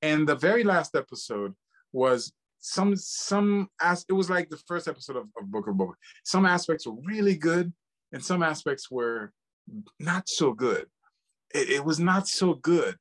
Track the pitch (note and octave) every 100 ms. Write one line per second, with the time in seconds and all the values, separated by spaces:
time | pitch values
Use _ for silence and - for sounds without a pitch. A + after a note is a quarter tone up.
0 | D#3 D3+ D3+ C#3 D#3 A3+ G#3 F3+ D#3 -
1 | - - - G#2+ G2+ G2 _ _ _ C3
2 | B2+ B2 - _ _ _ - - G3 G3
3 | - - - G3+ G3+ G3+ G3 _ E3+ F3
4 | - F#3+ F3+ F3+ E3+ D#3 - F3 E3 C3+
5 | - B2+ G#2+ A#2 G2 G#2+ G#2 G2 F#2 F2
6 | - - - F#3 F#3 F3+ F3+ D#3 - A2
7 | D3+ G#3+ G3+ F3+ D#3+ E3+ F3 - _ _
8 | _ C#3 - F3+ E3 D3 - C3+ - B2+
9 | A#2+ A#2 G#2 _ _ _ - G#2+ G#2 _
10 | D3+ F3+ - - D3+ A2+ B2 G2+ - _
11 | _ _ _ _ _ D3 C3 C#3 C#3+ D#3
12 | E3+ F#3 G3 - F#3 D3 D#3 E3+ G2 F#2+